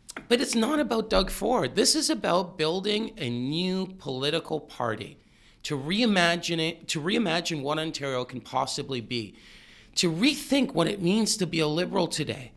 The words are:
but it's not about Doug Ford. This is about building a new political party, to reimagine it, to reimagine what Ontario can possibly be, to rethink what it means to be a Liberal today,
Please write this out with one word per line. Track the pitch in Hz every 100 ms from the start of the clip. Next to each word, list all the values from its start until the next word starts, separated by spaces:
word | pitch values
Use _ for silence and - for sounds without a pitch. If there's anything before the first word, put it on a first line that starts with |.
| - - -
but | 240
it's | 277 233
not | 220 302
about | 240 226 220
Doug | 190 190
Ford. | - - 247 143 113
This | 254
is | 302 285
about | 285 190 170 190 -
building | 156 180 196 208 220 -
a | 131
new | 120 127 156 185 185 190 190
political | 143 127 139 160 160 156
party, | - - 120 104 101 - - _ - -
to | - 147
reimagine | 139 202 240 196 170 170 170 170
it, | 160 170 -
to | 165
reimagine | 151 226 208 165 170 160
what | 135 156
Ontario | 160 - 139 131
can | 127 127
possibly | - 131 131 - 143 131
be, | 110 123 104 - - - - - -
to | - 180
rethink | 160 254 294 - 277 262
what | 160 165
it | -
means | 170 214 214 -
to | 180
be | 165
a | 151
Liberal | 151 180 190 165
today, | - 147 - 123